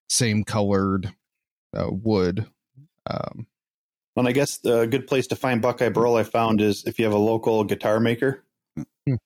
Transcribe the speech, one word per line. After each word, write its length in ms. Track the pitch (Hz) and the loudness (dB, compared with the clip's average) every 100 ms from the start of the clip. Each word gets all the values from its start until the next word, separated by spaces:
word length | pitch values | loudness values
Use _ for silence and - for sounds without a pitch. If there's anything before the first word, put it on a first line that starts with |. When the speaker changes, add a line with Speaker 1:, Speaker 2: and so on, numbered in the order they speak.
| - | -6
Speaker 1:
same 340 | - 117 107 | -2 0 0
colored, 720 | 98 110 101 98 95 95 101 - _ _ _ _ _ - | -2 -2 0 2 2 0 -2 -10 _ _ _ _ _ -6
uh, 140 | - | -4
wood. 560 | 95 110 104 92 95 110 _ _ 131 147 _ - | -4 0 2 2 -2 -6 _ _ -20 -20 _ -8
Um, 400 | - - - 117 _ _ _ _ _ _ - | -8 -8 -12 -18 _ _ _ _ _ _ -2
Speaker 2:
Well, 120 | 123 | 0
I 40 | |
guess 260 | 127 143 - | 2 0 -2
the 300 | - 117 117 | 0 2 2
good 180 | 135 - | 0 0
place 220 | 135 - | -2 -2
to 80 | - | -2
find 260 | 131 120 | -2 0
Buckeye 280 | 123 120 123 | 0 0 0
Burl 260 | 107 120 113 | 2 2 2
I 80 | |
found 360 | 104 117 113 107 | 0 0 0 2
is 260 | 107 101 - | 2 0 -4
if 120 | - | -2
you 80 | 110 | 0
have 80 | |
a 60 | 104 | 2
local 440 | 107 113 117 110 101 | 2 0 0 0 0
guitar 340 | 98 110 110 | -2 0 2
maker. 440 | 117 117 135 135 _ _ _ - - _ - | 2 0 0 -2 _ _ _ -14 -14 _ -4
Speaker 1:
Hmm. 100 | 123 | -4